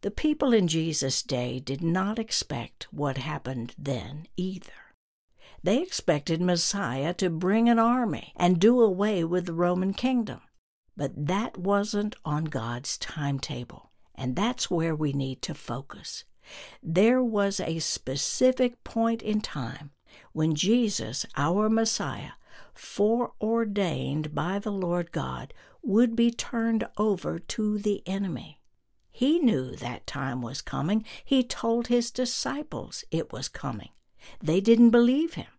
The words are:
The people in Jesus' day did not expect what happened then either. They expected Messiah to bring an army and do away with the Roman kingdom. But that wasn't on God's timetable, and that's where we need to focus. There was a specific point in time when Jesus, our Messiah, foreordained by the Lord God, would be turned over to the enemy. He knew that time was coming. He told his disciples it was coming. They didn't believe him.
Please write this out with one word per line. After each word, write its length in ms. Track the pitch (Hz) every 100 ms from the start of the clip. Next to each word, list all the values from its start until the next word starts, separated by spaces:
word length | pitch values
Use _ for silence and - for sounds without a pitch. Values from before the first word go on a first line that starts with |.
The 100 | 202
people 400 | - 311 302 277
in 160 | 226 180
Jesus' 560 | 160 160 147 135 -
day 380 | - 127 123 127
did 200 | 143 139
not 380 | 165 175 190 220
expect 720 | 220 - - 131 - - -
what 280 | 147 143 135
happened 540 | 131 151 - 131 117 -
then 500 | 143 123 117 147 165 -
either. 560 | 185 190 - - - _ _ _ _ _ - -
They 180 | 180 233
expected 600 | 370 - - 147 143 165
Messiah 720 | 180 175 - 202 165 131 147
to 160 | 175 190
bring 400 | 160 180 220 233
an 100 | 226
army 540 | 226 254 233 143 - -
and 240 | 175 180
do 220 | 202 247
away 420 | 220 185 208 202
with 220 | 165 180 180
the 80 |
Roman 400 | 165 175 180 185
kingdom. 480 | 196 254 254 208 131 _ _ _ _ _ -
But 160 | - - 147
that 300 | 190 226 -
wasn't 600 | 180 202 208 208 208 - -
on 180 | 147
God's 540 | 160 139 113 120 131 -
timetable, 920 | - - 143 139 - 131 123 - - _ -
and 220 | - 127 127
that's 340 | 220 254 -
where 240 | 175 165
we 200 | 151 151
need 280 | 139 135 131
to 100 | -
focus. 720 | 151 - 123 - 104 - - - - - - - -
There 400 | - 165 220 254
was 380 | 247 214 196 196
a 180 | - 165
specific 1040 | - - - 151 - - 254 254 247 -
point 380 | - 226 226 226
in 180 | - 208
time 520 | - 151 120 127 147 _ _ - -
when 240 | 156 156 151
Jesus, 680 | 185 240 226 - 113 - - -
our 340 | 147 185 214
Messiah, 640 | 220 226 - 160 113 139 - - - -
foreordained 1600 | - - - 208 233 240 - 214 226 226 202 185 135 131 147 151
by 240 | 147 160 196
the 140 | 208
Lord 400 | 202 180 175 170
God, 420 | 160 131 127 127 - - _
would 320 | 294 202 247 226
be 160 | 233
turned 560 | 233 - 233 226 226 214 -
over 400 | 214 196 151 165
to 380 | - - 214 208
the 240 | 208 202 -
enemy. 520 | 196 196 147 - - _ _ _ _ _
He 280 | - 262 339
knew 360 | 277 156 127 127
that 320 | 120 123 -
time 340 | 135 135 127
was 200 | 117 131
coming. 420 | - 135 147 214 214 -
He 200 | - 269
told 440 | 247 - 233 233 233
his 220 | 240 240
disciples 920 | - 247 - - 277 302 127 - - -
it 220 | 160 -
was 160 | - 131
coming. 400 | - 135 110 - _ _ _ - -
They 200 | 151 170
didn't 300 | 202 226 233
believe 420 | 233 240 269 330
him. 180 | - -